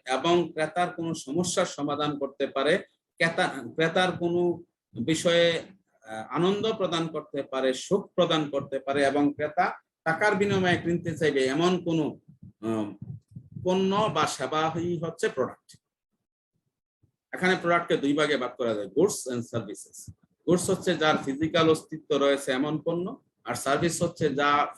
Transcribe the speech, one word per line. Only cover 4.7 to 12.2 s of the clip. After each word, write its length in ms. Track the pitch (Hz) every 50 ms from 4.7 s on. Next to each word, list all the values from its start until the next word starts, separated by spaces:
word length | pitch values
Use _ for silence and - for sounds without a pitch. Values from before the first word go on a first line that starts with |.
| _ _ _ _ -
বিষয়ে, 680 | 131 117 139 160 156 - 175 170 170 170 170 165 165 - - - _ _ _ _ _ _
আহ, 320 | 110 110 110 110 - 127
আনন্দ 380 | 143 170 190 202 208 214 220 220
প্রদান 340 | - 190 170 170 165 165 160
করতে 360 | 160 151 147 - - 143 135
পারে, 300 | - - 131 131 131 127
সুখ 320 | 127 - - 175 208 - - _
প্রদান 340 | - 175 165 165 156 151 143
করতে 300 | 139 139 - - - 135
পারে 260 | - - 139 143 139
এবং 280 | 139 135 147 147 143 143
ক্রেতা 460 | - 151 147 - - 185 208 - - _ _ _ _ -
টাকার 320 | 160 156 - 214 214 202
বিনিময়ে 420 | 190 202 202 196 190 185 180 175 165
কিনতে 400 | - 165 170 170 - 170 160 151
চাইবে 280 | 165 151 139 139 131
এমন 380 | 131 131 151 170 180 185 170 170
কোনো, 360 | 175 170 165 147 127 - -